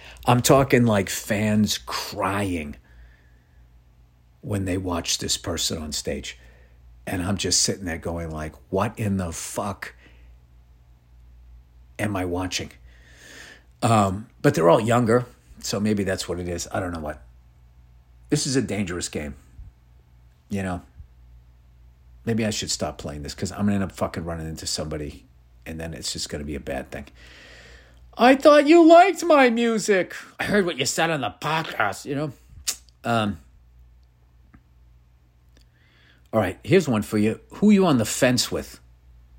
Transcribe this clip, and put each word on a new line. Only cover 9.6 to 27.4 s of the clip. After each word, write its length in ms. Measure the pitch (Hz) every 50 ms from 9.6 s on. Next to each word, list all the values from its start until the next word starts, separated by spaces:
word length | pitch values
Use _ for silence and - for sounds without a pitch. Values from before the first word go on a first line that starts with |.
| 101 101 95 - - - - - - - - - - - - - _ _ - - - _ - _ _ _ - _ _ _ - - - - - - - - - - - _ _ - - - - -
am 160 | 101 104 101
I 100 | 92 90
watching?" 460 | 90 87 90 92 90 - - - - - - - - - - - - - - - - - - - - - - _ _ _ -
Um, 460 | - 113 117 107 101 98 92 104 117 - _ -
but 140 | - 147 139
they're 160 | 165 165 170
all 100 | 160 127
younger, 460 | 107 120 117 123 123 104 117 123 127 - - _ _ - - -
so 220 | - - 120 101
maybe 240 | 104 107 107 101 98
that's 240 | 95 95 92 - -
what 100 | 87 87
it 80 | 90
is. 220 | 87 87 85 - -
I 80 | - 98
don't 140 | 95 87
know 80 | 87 82
what. 200 | 78 76 76 - - - - - _ _ _ _ - - _ - - _ - - _ _ - - - -
This 160 | 147 147 -
is 80 | 147 131
a 80 | 135
dangerous 460 | 110 90 101 104 104 85 90 85 - -
game, 260 | - 82 76 71 69 - - - - - - - _ _ _ _ _ - _ _ _ _ _ - _ _ _ -
you 140 | 101 98
know? 200 | 95 92 90 87 - - _ - - - - - - - - - - - _ _ _ _ _ - - - - _ _ - - - -
Maybe 220 | 117 113 110 113
I 40 | 104
should 200 | - - 90 78
stop 280 | - - - 76 - -
playing 260 | - 78 73 73 71
this 100 | 71 -
'cause 160 | - 98 -
I'm 160 | - 101 104
gonna 80 | 104 101
end 80 | 101
up 80 | 95 87
fucking 340 | - - 98 87 - - 82
running 220 | 85 82 82 80
into 200 | 80 78 - -
somebody, 600 | - - - 78 78 78 76 73 69 - - - _ _ _ _ _ _ - -
and 140 | - 82 80
then 140 | 80 82 78
it's 180 | - - -
just 160 | - - - -
gonna 160 | - - 73
be 100 | 73 -
a 60 | -
bad 320 | - - 131 127 - -
thing. 140 | - 127 107 - _ - - - - -